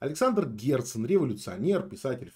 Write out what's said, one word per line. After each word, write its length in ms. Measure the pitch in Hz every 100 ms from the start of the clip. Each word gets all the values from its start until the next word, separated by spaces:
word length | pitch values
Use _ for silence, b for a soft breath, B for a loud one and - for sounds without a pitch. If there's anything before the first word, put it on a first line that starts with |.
Александр 460 | 135 151 262 202 151
Герцен, 600 | 107 120 131 123 110 117
революционер, 840 | 196 139 101 - 92 147 190 -
писатель, 420 | 101 135 123 127